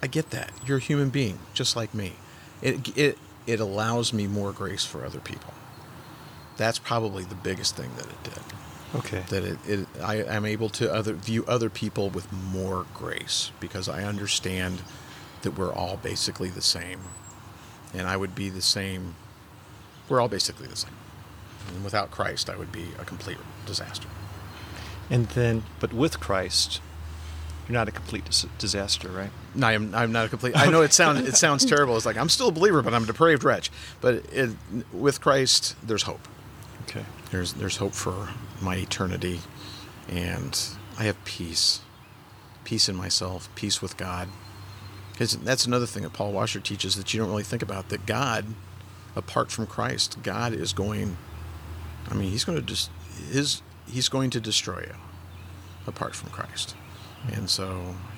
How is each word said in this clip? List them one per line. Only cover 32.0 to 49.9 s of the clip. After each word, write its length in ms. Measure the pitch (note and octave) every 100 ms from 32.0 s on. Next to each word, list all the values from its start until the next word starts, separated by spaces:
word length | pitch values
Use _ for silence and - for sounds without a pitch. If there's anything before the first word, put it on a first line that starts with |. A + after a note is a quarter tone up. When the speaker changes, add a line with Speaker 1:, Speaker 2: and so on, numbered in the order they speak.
| A2+
Speaker 1:
like, 100 | A2
I'm 120 | D#3
still 180 | - B3
a 20 |
believer, 280 | D#3+ G3+ D#3+
but 120 | B2
I'm 100 | A#2
a 40 | A2+
depraved 360 | G#2+ E3 C#3+
wretch. 260 | C3+ G2+ - - - -
But 160 | B2 A#2 -
it, 180 | F#2+ B2+ G#2+ - A2+ -
with 260 | F2+ C#3 C3
Christ, 560 | D3+ C3+ C3 - - -
there's 200 | A2+ G#2
hope. 220 | - - - - - - - -
Speaker 2:
Okay. 200 | - A2+ G#2 - -
Speaker 1:
There's, 220 | F#2 F2
there's 240 | - F#2+ -
hope 160 | G2
for 360 | - - F#2 G#2 - - -
my 140 | F#2+ F#2
eternity, 680 | F2+ - F#2 F2+ F2+ E2+ - - - - - - -
and 500 | F2 F2 F2+ - - - - - -
I 60 |
have 200 | G#2+ F#2+ -
peace. 560 | - E2+ E2 - - - - - - - - - -
Peace 240 | - A2 -
in 60 | F#2
myself, 540 | F#2 - F#2 F#2 - -
peace 260 | G#2 -
with 160 | F#2 -
God. 320 | F#2 F2+ F2+ - - - - - - - - -
'Cause 180 | A#2+ -
that's 280 | - B2+ B2
another 200 | B2 A#2+
thing 160 | G2+
that 100 | -
Paul 180 | - G#2
Washer 280 | G2 A2 G2+
teaches 360 | - G2+ F#2+ G2
that 180 | F#2
you 60 | A2
don't 100 | G#2+
really 140 | G#2
think 180 | G#2 A#2+
about, 260 | G2+ G2 F#2
that 160 | G#2 G2
God, 400 | A2 C3+ A2 G#2 A2+ - - - - - -
apart 360 | - - A#2
from 140 | - G#2+
Christ, 500 | - A#2